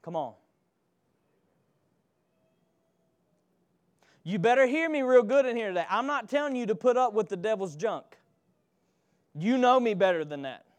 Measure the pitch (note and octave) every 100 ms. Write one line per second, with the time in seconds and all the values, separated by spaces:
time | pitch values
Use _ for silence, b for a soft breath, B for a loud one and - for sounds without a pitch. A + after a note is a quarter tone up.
0 | - E3 B2+ G#2 _ _ _ _ _ _
1 | _ _ _ _ _ _ _ _ _ _
2 | _ _ _ _ _ _ _ _ _ _
3 | _ _ _ _ _ _ _ _ _ _
4 | b b D#3+ G3 G#3+ B3+ C4 D4+ E4 D4+
5 | B3+ B3+ G#3+ C#4 B3+ A#3 G#3+ F3+ E3 G3
6 | C4+ C#4+ A3 C#4+ D4 B3+ A3+ A3 B3+ A#3+
7 | B3+ G#3+ G#3 F#3+ G#3 G#3+ F#3+ D3 G#3 D#3+
8 | - _ _ _ _ _ _ _ _ _
9 | _ _ _ D3 F#3+ C4 B3 C4 A#3 G3
10 | F#3+ E3+ D3+ C#3+ C#3 A2 _